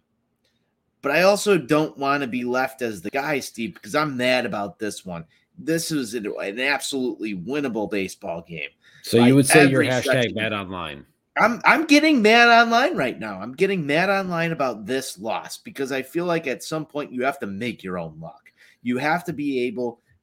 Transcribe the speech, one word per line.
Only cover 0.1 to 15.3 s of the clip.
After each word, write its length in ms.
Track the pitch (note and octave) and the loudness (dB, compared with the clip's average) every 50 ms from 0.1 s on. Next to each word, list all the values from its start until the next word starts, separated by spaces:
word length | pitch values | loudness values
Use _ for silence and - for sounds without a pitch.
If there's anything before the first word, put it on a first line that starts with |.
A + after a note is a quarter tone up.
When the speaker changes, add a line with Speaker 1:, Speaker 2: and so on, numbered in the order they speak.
| _ _ _ _ _ _ _ _ _ _ _ _ _ _ _ _ _ _ | _ _ _ _ _ _ _ _ _ _ _ _ _ _ _ _ _ _
Speaker 1:
But 100 | - C#3 | -4 0
I 120 | C#3+ D#3+ F3+ | 2 6 6
also 360 | F#3+ G#3 G3+ - G#3 G3 E3+ | 6 4 4 4 2 2 2
don't 400 | C3 A#2 D3 D3+ D#3 - - - | 2 2 2 2 2 0 -4 -4
want 220 | C#3 C#3 C#3 C#3+ | -2 0 0 0
to 80 | C#3 A#2+ | -2 -4
be 160 | A#2 B2 B2 | -4 -4 -4
left 360 | A#2+ B2 B2+ C3 C3 - - | -2 0 0 -2 -2 -4 -6
as 220 | B2 A#2 G#2+ F#2 E2 | -6 -6 -6 -8 -10
the 80 | G#2 | -6
guy, 300 | - C3+ C#3 D3+ D3+ C3 | -4 -4 -2 -2 -4 -4
Steve, 340 | A#2 - - - A2+ G2+ E2 | -4 -8 -8 -8 -8 -8 -8
because 220 | - - G#2+ G2 | -12 -14 -4 -2
I'm 200 | D3 D#3 D3+ C3+ | -2 -2 -2 -2
mad 300 | B2 B2 B2+ B2+ B2+ A#2 | -2 0 2 2 2 0
about 320 | A2+ F#2 G#2 G2+ G2 E2+ _ | -2 -4 -6 -6 -8 -8 _
this 260 | A2 G#2 F#2+ - - | -8 -8 -8 -8 -12
one. 200 | F#2 F2 E2 E2 - _ _ _ _ _ - | -12 -12 -12 -12 -16 _ _ _ _ _ -10
This 320 | A2 C#3+ D#3+ E3 D#3+ - | -4 -4 -2 -2 -2 -4
was 240 | D#3+ D3 B2+ G2+ A2+ | -4 -4 -4 -4 -6
an, 180 | B2 G2+ G2+ - - | -6 -6 -6 -6 -6
an 200 | E2+ G2 G2+ A#2+ | -6 -6 -4 -2
absolutely 760 | C3 C#3 C#3+ C3+ - - C#3+ C3+ B2+ B2 G2+ - G#2+ A2 G2+ | -2 -2 -2 -2 -4 -4 -4 -2 -2 -2 -4 -4 -6 -6 -6
winnable 560 | F#2 E2 G#2 C#3 D3+ C#3+ C3 G#2 A2 G#2 F#2 | -6 -6 -6 -4 -4 -4 -4 -4 -4 -4 -2
baseball 540 | G#2+ G2+ F#2+ F2+ - - - F#2 E2+ E2+ - | -2 -4 -4 -4 -8 -10 -10 -10 -10 -10 -10
game. 240 | - E2+ D#2 C#2+ C#2+ - _ _ - _ - - | -12 -12 -12 -12 -12 -14 _ _ -20 _ -18 -8
Speaker 2:
So 160 | - - A#2 | 2 4 6
Speaker 1:
By 80 | A#2+ | 6
Speaker 2:
you 80 | B2 C3+ | 8 8
would 120 | C#3+ C3+ | 6 6
say 200 | C3+ E3 D#3 D3 | 6 6 6 6
your 160 | C3+ C3+ - - | 6 6 2 2
Speaker 1:
every 200 | - B2+ B2 A#2 | 2 0 -2 0
stretch 240 | C3+ B2+ B2+ A#2+ | 0 2 2 0
Speaker 2:
hashtag 40 | G#2+ | 0
Speaker 1:
of 60 | - | -2
Speaker 2:
mad 160 | G#2+ A2 A2 G#2+ | -4 -4 -4 -4
online. 520 | G2+ G2 F2+ F#2+ F2+ E2+ D#2 C#2+ C#2+ - _ _ _ _ _ _ | -4 -6 -8 -8 -8 -8 -8 -10 -12 -16 _ _ _ _ _ _
Speaker 1:
I'm, 240 | C#3+ F#3 A3 A#3+ F3+ - | 2 2 2 2 2 4
I'm 220 | D#3+ G#3+ C#4 D#4+ | 4 4 4 4
getting 360 | D#4+ C#4+ D4 D4+ D#4+ D4+ B3 G3+ | 6 6 6 6 6 4 4 6
mad 260 | G#3 A3+ A#3+ A#3+ A#3+ | 6 8 8 8 8
online 480 | A#3 A#3 A#3 A3+ A3+ A#3 C4 F#4 D#4+ | 8 8 6 6 4 2 2 2 0
right 220 | G3 C#3 A#2+ E2+ - | 0 -2 -2 -4 -6
now. 220 | A2 G#2+ G2 F#2 | -8 -10 -8 -10
I'm 120 | G2 A#2+ C3 | -10 -12 -2
getting 320 | C3+ F#3 F#3+ G3+ F#3 D3+ | 0 0 0 2 -2 0
mad 260 | C#3 C#3+ D#3+ F#3 G3 | 0 0 2 2 2
online 420 | G3 G3 F#3+ F#3 F3 E3 E3 E3 D#3+ | 0 0 -2 -2 -2 -2 -2 -2 -2
about 340 | - C#3 B2+ A#2 G#2 G#2+ | -2 -2 -2 -2 -6 -6
this 320 | G2 B2+ C3+ C3 - - F2+ | -4 -4 -4 -4 -6 -12 -10
loss 400 | G2+ A2 | -6 -6